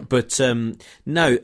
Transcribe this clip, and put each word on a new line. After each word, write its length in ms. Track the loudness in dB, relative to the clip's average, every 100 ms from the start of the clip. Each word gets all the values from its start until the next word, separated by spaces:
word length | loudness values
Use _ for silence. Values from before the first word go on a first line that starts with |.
| 0
but, 320 | -2 0 0
um, 380 | 0 0 -2 -6 -14 -16 -6
no, 300 | 0 2 2